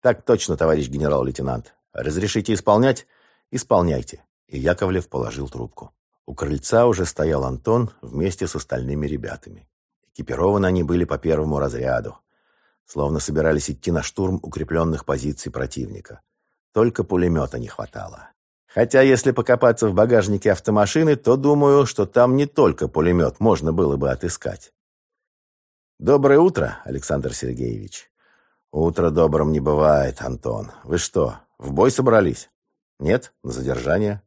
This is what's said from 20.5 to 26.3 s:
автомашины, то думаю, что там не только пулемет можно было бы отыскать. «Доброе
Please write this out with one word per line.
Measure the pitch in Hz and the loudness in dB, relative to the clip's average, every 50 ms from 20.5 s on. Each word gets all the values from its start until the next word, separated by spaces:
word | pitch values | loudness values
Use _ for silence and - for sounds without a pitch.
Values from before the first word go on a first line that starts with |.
| 98 | 0
автомашины, | 92 - - 104 104 104 101 - 156 160 156 147 | 0 0 0 2 2 2 2 2 0 2 2 0
то | 139 - 113 120 | 0 2 2 2
думаю, | 139 135 143 147 147 143 139 139 143 139 | 2 4 2 2 4 4 6 6 6 4
что | 123 - - 101 | 2 0 -4 -4
там | 90 _ 123 120 127 127 | 0 _ 4 4 4 4
не | 135 143 | 2 0
только | 143 _ - 139 95 73 - 78 - | 0 _ 2 4 4 4 0 -4 -4
пулемет | - 78 78 87 87 85 82 64 65 - | -2 0 2 2 4 4 2 0 0 0
можно | 104 113 98 80 - 80 80 | 2 2 2 2 0 -2 0
было | 87 90 73 69 | 0 0 0 0
бы | 67 67 69 | -2 -2 -2
отыскать. | 65 65 - 87 85 - - - 50 - - - _ _ _ _ _ _ _ _ _ _ _ _ _ _ _ _ _ _ _ _ _ _ _ _ _ _ | -4 -4 -4 -8 -8 -6 -8 -10 -10 -10 -18 -20 _ _ _ _ _ _ _ _ _ _ _ _ _ _ _ _ _ _ _ _ _ _ _ _ _ _
«Доброе | - 92 143 143 139 139 | 2 2 4 4 6 6